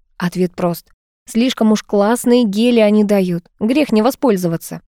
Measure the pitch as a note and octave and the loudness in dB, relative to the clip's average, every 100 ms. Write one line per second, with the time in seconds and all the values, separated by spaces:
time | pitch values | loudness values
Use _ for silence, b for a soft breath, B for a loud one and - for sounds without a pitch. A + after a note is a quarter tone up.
0 | _ - F3 F3+ F3+ - F3+ E3+ - _ | _ -8 -6 -2 -4 -2 -6 -6 -12 _
1 | _ _ - A3 B3+ - A3 G#3+ - G3+ | _ _ -6 -2 -2 0 0 0 0 0
2 | G3+ A#3+ A#3+ B3 A3 G3 A#3+ A#3 G#3 G#3+ | 0 0 2 2 2 0 2 4 4 2
3 | G#3 G3+ F3+ E3+ - _ G#3+ C4+ C#4+ G#3+ | 2 0 0 -4 -8 _ -2 0 0 0
4 | A3+ - C4 G3 F3 E3 - D#3+ | 0 0 0 0 -2 -6 -8 -16